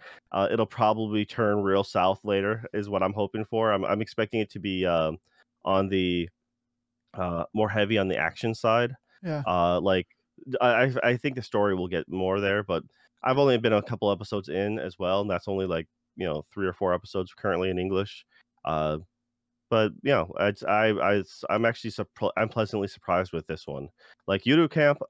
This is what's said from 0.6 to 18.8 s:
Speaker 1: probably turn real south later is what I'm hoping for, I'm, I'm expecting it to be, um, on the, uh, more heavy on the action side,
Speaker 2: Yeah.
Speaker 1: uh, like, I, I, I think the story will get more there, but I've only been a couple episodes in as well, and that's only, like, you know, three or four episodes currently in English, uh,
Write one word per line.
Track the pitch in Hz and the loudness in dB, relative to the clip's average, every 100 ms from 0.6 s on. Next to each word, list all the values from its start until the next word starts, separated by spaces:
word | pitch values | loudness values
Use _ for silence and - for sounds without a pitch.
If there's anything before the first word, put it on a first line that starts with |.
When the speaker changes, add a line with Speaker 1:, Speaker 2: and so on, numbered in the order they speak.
| 110 | -2
Speaker 1:
probably | - 107 110 110 104 104 | 0 2 2 -2 -2 -2
turn | - 107 104 | 0 0 2
real | 98 98 | 2 2
south | 98 98 92 95 | 2 2 2 0
later | 104 98 101 113 117 | 0 0 0 -4 -6
is | 104 101 | -6 -2
what | 98 | 0
I'm | 92 | 0
hoping | 101 101 110 107 | -2 -4 -6 -4
for, | 113 110 | 0 2
I'm, | 98 | 2
I'm | 95 104 | 0 -2
expecting | 107 - 107 113 | -4 -4 -2 -2
it | 104 | -4
to | 101 | -6
be, | 95 92 90 | -4 -2 2
um, | 82 80 80 _ _ _ _ | 2 0 -4 _ _ _ _
on | - 95 95 | 0 0 2
the, | 95 90 87 82 - _ _ _ _ _ _ _ | 0 2 0 -4 -10 _ _ _ _ _ _ _
uh, | - 90 85 - | -6 -4 -4 -4
more | 110 107 | -2 0
heavy | 107 104 107 | 2 2 2
on | 95 | 2
the | 65 | 0
action | 82 - 117 | -2 -2 -4
side, | 113 113 117 120 131 _ _ | 0 2 2 0 -4 _ _
Speaker 2:
Yeah. | 180 151 127 | -8 -6 0
Speaker 1:
uh, | 90 87 87 | 2 2 2
like, | 95 92 - _ _ - - 127 | 2 0 -2 _ _ -20 -8 0
I, | 123 117 131 | 2 4 2
I, | 127 120 | 2 0
I | 123 | 0
think | 143 127 | -2 -6
the | |
story | - 104 101 | -4 0 2
will | 92 90 | 0 -2
get | 87 - | -4 -4
more | 92 92 98 | -2 0 0
there, | 98 101 | 0 0
but | 101 82 - _ _ _ | 0 -4 -4 _ _ _
I've | 123 131 | 0 4
only | 139 120 | 4 4
been | 113 | 4
a | 104 | 2
couple | - 113 104 | 0 -2 0
episodes | 92 101 101 71 | 0 -2 -6 -4
in | 87 104 107 | -2 -2 -2
as | 90 - | -6 -4
well, | 90 98 | 0 0
and | 104 | 0
that's | 87 - | -4 -4
only, | 98 95 | -4 -2
like, | 82 80 _ _ - | -4 -6 _ _ -6
you | 90 | -4
know, | 76 - | -4 -6
three | 101 92 | -4 -4
or | |
four | 87 98 | -2 0
episodes | 90 - 98 90 | 0 -2 -6 -6
currently | - 104 87 95 | -6 -2 0 0
in | 90 | -2
English, | 92 95 98 - - _ _ _ | 0 0 -2 -8 -20 _ _ _
uh, | - 78 | -4 -2